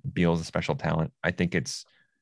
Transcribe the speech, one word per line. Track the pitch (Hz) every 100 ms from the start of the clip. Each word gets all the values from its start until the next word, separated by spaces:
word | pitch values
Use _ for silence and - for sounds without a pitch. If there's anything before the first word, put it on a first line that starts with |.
| -
Beal's | - 87 85
a |
special | 80 85 -
talent. | 71 82 80 80 -
I | -
think | 92 87
it's, | 87 - - - _ _ _